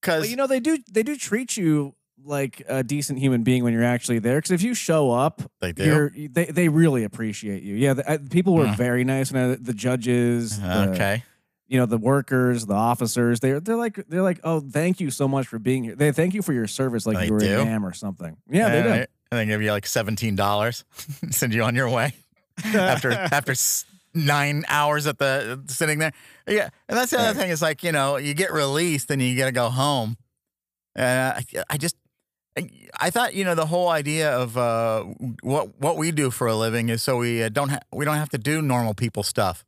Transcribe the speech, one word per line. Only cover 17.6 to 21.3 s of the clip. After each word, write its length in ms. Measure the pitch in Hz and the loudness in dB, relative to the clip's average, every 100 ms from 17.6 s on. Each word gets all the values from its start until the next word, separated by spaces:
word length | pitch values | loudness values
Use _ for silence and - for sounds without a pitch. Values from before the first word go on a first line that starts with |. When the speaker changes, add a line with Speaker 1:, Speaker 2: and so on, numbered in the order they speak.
Speaker 2:
a 40 | 139 | 2
ma'am 200 | 110 98 | 0 -4
or 80 | |
something. 440 | 87 104 90 85 80 _ | -6 -10 -10 -12 -14 _
Yeah, 200 | 156 220 | 2 4
they 80 | 233 | 4
Speaker 1:
And 40 | - | 2
Speaker 2:
do. 40 | |
Speaker 1:
they, 160 | 117 127 _ _ | 0 -2 _ _
and 80 | 120 | -2
they 60 | 107 | 0
give 160 | 107 | 0
you, 100 | 107 | 0
like, 140 | 104 - | 0 0
seventeen 500 | - 107 104 113 98 | -2 0 -2 -2 0
dollars, 480 | 101 104 110 120 - - - | 2 2 0 -4 -14 -18 -14
<laughs> 220 | 143 | -10
send 240 | - | -6